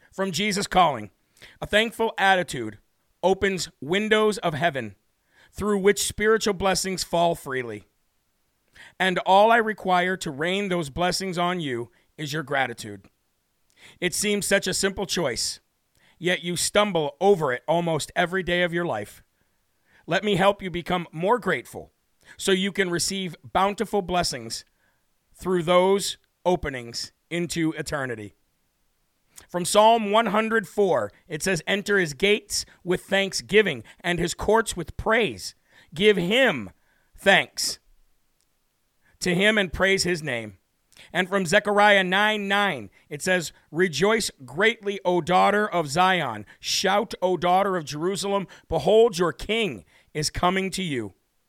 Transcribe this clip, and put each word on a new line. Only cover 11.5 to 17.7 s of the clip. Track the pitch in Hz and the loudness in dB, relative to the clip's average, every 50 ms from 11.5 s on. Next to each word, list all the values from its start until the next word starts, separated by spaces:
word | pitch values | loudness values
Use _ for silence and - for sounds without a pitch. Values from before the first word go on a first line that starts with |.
| 180 175 | -2 -4
you | 165 139 123 117 117 - _ _ _ _ _ - | -4 -4 -6 -6 -8 -10 _ _ _ _ _ -12
is | 156 139 | -10 -8
your | 143 156 | -6 -8
gratitude. | 151 127 143 135 131 120 117 - - 110 101 98 - - _ _ _ _ _ _ _ _ _ _ _ _ _ _ - - - _ | -6 -2 -2 -2 -2 -2 -4 -10 -12 -12 -14 -14 -16 -20 _ _ _ _ _ _ _ _ _ _ _ _ _ _ -20 -20 -10 _
It | 175 180 - | -6 -4 -4
seems | - - 208 208 202 - | -2 -2 0 0 -2 0
such | - 196 202 - | 0 0 0 0
a | 190 170 | -2 -2
simple | - - 196 190 226 202 | -2 -2 -2 -2 -4 -6
choice, | - - 190 160 131 117 104 - - - - _ _ _ _ _ _ _ _ _ _ _ _ | -4 -4 -2 -2 -2 -4 -4 -6 -6 -8 -10 _ _ _ _ _ _ _ _ _ _ _ _
yet | - 175 180 156 | -4 -2 -2 -2
you | 160 175 175 | -2 -4 -4
stumble | - - - - 202 208 208 180 165 151 143 - - | -2 -2 0 2 2 2 2 0 -2 -2 -2 -2 2
over | 180 202 202 165 160 135 | 4 4 6 4 4 0
it | 123 123 - | 0 -2 0
almost | - | 0